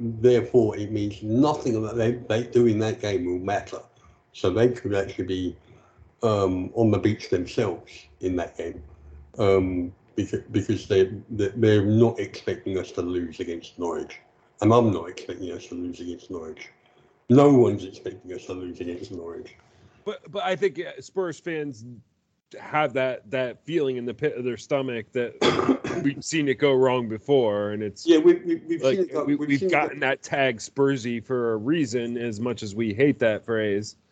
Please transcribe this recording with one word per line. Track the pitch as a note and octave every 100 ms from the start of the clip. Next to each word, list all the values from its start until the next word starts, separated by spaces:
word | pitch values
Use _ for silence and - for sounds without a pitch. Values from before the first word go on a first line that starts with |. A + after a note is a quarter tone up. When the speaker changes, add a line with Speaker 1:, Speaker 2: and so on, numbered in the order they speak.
Speaker 1:
therefore, | A#2 A2+ B2 A#2+ A#2+ B2+ G#2+ G2+
it | G#2
means | G#2+ G#2 G#2
nothing | G#2+ A#2 D3 - C3+ A2
that | G#2+ A#2
they, | A2+
they | B2 - A2+ A#2+
do | B2 A#2+
in | G#2+
that | A2 -
game | G#2 F#2+ F2
will | F2+
matter. | F#2+ G2+ - F#2 - _ _ _ _
So | - F#2+
they | G2 A#2+
could | B2 G#2
actually | G2 G2 -
be, | F#2 F#2 F2+ - _ - _ _ _ -
um, | A2+ G#2 F#2+ F#2 F#2
on | - A2+
the | G2+
beach | G#2 G#2+ -
themselves | F#2 F2 - G#2 E2+ - - - -
in | F#2 F2+
that | E2+ -
game. | E2+ - - - - - - -
Um, | G2+ G2 F#2 F2+ F2 - _
because, | - G2 G#2 -
because | G#2+ - - -
they, | G2 F#2+ G2+ -
they, | G#2+ G2 A2+
they're | G#2+ G#2
not | G2 A2 A#2 A2+
expecting | G2+ - - F2+ G2 F#2
us | E2+
to | -
lose | F2 F2+ E2 D#2
against | E2+ E2+ - -
Norwich. | E2+ D#2+ - - _ _ _ -
And | G#2+
I'm | A#2 A2+
not | F2 E2+
expecting | - - F2 F2+
us | D#2+ -
to |
lose | F2 F2 F2
against | F2 F2 -
Norwich. | F2+ D#2+ D#2 - _ _ _ _ _ -
No | B2+ C#3+
one's | C3 G#2+ G2+
expecting | - - - - F2+
us | F2+ -
to |
lose | F#2 F2+ E2+
against | F2 F2 F#2+
Norwich. | F2+ E2+ E2 - - _ _ _ _
Speaker 2:
But, | - G#3 -
but | F#3+
I | F3+
think, | F3+ F#3+ C#3+
uh, | E3 -
Spurs | - F#3+ F3+ -
fans | F3 D#3+ D3 A2 A#2+ A#2 _ _ _ _ _ -
have | - D3+ D3
that, | C3 C3 A#2+ G#2+
that | C3 B2+ A2
feeling | - E3 C3+ B2
in | A#2+
the |
pit | A#2 D3+ A#2
of |
their | B2 A2
stomach | - C#3+ C3 A#2 A2
that | B2+ A#2+ - - - - C4 - F3
<coughs> |
we've | F3 -
seen | - D#3+ C#3+
it | B2+
go | C#3+
wrong | C3 C3 B2+ A#2
before, | A2 - C#3+ A2+ G#2 G#2
and | G#2+
it's | G#2+ - E3
Speaker 1:
Yeah, | D#3+
we've, | F3 E3+
we've, | F3 E3 -
we've | E3
Speaker 2:
like, | C3 F#3+
Speaker 1:
seen | F3
it |
go, | C#3
Speaker 2:
we, | C#3+
Speaker 1:
we've | C#3+ D3
Speaker 2:
we've | C#3+
Speaker 1:
seen | F#3+
it |
go | D3+
Speaker 2:
gotten | D3 C#3+
that | C3+ C3+
tag | - D3 C3 A2+
Spursy | - - C#3 C3+ A#2 A#2
for | A2 B2+ A#2
a | A2
reason, | A2+ E3+ B2+ B2 A#2 A#2+
as | A#2+ G2+
much | B2 A2
as | G#2+ G#2
we | A2+
hate | G2+ C#3+ B2+
that | A#2 G2+
phrase. | - A2+ G#2+ G2+ G#2+ - _